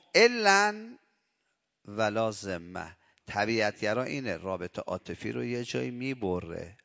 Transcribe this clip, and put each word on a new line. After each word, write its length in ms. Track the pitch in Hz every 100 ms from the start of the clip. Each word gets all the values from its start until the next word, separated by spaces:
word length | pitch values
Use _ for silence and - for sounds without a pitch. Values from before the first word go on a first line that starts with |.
| -
الا 840 | 180 233 240 208 196 208 214 226 247 _ _ _ _ _ _ _ _
ولا 460 | - 104 110 107 113
ذمة." 680 | 104 101 90 85 90 85 90 _ _ -
طبیعتگرا 760 | 104 104 113 107 - 104 110
اینه، 340 | 127 143 123 82
رابطه 460 | 92 92 87 -
عاطفی 500 | - 92 - - 110
رو 120 | 120
یه 200 | 123 120
جایی 260 | 123 127 127
میبره، 880 | 123 131 131 101 90 85 82 85 95